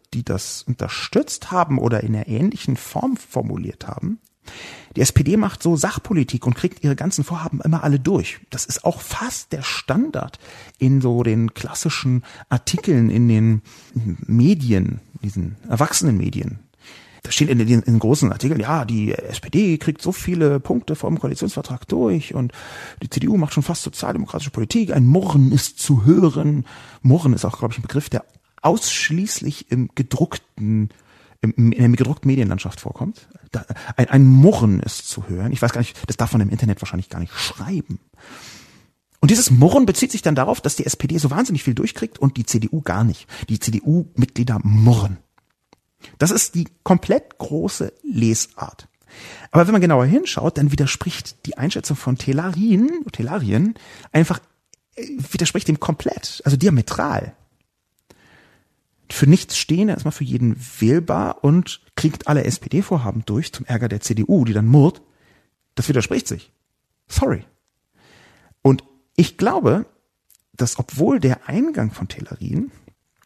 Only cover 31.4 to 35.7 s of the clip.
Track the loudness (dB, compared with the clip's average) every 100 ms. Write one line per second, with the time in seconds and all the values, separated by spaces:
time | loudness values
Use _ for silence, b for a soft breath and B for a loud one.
31.4 | -2 4 4 6 4 4 2 0 0 0
32.4 | 0 -2 -6 -12 -12 -8 -10 -10 _ -20
33.4 | _ -12 -10 -14 B -2 2 6 8 10
34.4 | 8 6 2 2 -2 -10 -12 -12 -8 -6
35.4 | -4 -2 -2